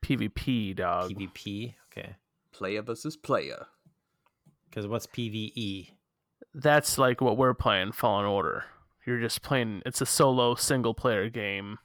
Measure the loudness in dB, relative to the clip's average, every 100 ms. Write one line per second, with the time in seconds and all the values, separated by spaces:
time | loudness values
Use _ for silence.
0 | 0 0 0 -4 -2 -2 -2 -4 -2 0
1 | -2 -6 -10 -12 -10 -8 -10 -14 _ -16
2 | -16 -18 _ _ _ -10 -4 -4 -4 -8
3 | -8 -12 -2 -2 0 -10 -14 _ _ _
4 | _ _ _ _ _ _ _ -10 -4 -4
5 | -6 -6 -6 -6 -8 -6 -6 -6 -10 _
6 | _ _ _ _ -20 -2 4 4 4 4
7 | 4 4 2 6 4 4 2 2 2 0
8 | 2 2 2 2 0 -2 -8 -16 _ _
9 | -4 -2 -2 -4 0 0 0 -4 -6 -4
10 | -2 4 6 6 4 2 2 2 2 0
11 | 0 2 0 -2 -4 -4 -6 -12